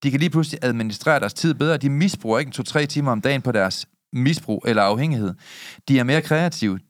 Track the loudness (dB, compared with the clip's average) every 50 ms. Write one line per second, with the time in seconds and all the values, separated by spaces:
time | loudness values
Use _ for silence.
0 | -2 0 0 2 2 2 2 2 0 0 -2 -2 -2 0 0 0 -2 -4 -4 -2
1 | 0 0 2 2 0 -2 -2 0 0 0 0 0 0 0 0 0 0 0 0 2
2 | 0 0 -2 -2 -2 0 0 0 -2 -4 -6 -8 -6 -2 0 0 0 0 -2 -2
3 | 0 0 0 0 0 0 0 0 0 0 0 2 0 0 -2 -6 -10 -14 _ _
4 | _ _ -2 0 2 2 0 0 -2 -4 -4 -2 0 0 2 4 4 2 2 0
5 | 0 0 0 0 -2 -4 -4 -8 -14 -20 -20 -20 -18 -20 -20 -6 0 2 4 4
6 | 4 4 2 2 2 2 0 2 0 0 -2 -2 -2 -2 -2 -2 -6 _